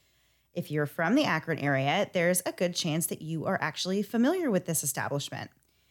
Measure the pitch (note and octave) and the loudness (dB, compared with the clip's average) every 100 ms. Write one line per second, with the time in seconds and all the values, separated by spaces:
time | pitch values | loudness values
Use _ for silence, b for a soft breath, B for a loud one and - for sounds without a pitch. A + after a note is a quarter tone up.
0 | _ _ _ _ _ F3 E3+ D3+ D3 - | _ _ _ _ _ -8 -2 -2 0 0
1 | E3 C4+ C#4+ D#3+ E3 D#3+ C#3+ C3+ C#3 F3 | 2 4 4 0 0 -2 2 2 2 2
2 | G3+ F#3 E3+ F3+ - - F3+ F3+ E3 D#3 | 0 2 2 2 -2 -2 -2 0 0 0
3 | E3 C3 D#3+ D#3+ D#3 F#3+ D#3 - F3+ G3 | -2 -6 -4 -4 -2 0 -2 -4 -2 -2
4 | G#3 A3+ B3+ F#4 D#4 F#3 F3 D#3+ C#3 - | 0 2 2 2 2 0 0 -2 -2 -4
5 | G#2 C#3+ - C3+ - - _ _ _ | -2 -4 -4 -8 -12 -16 _ _ _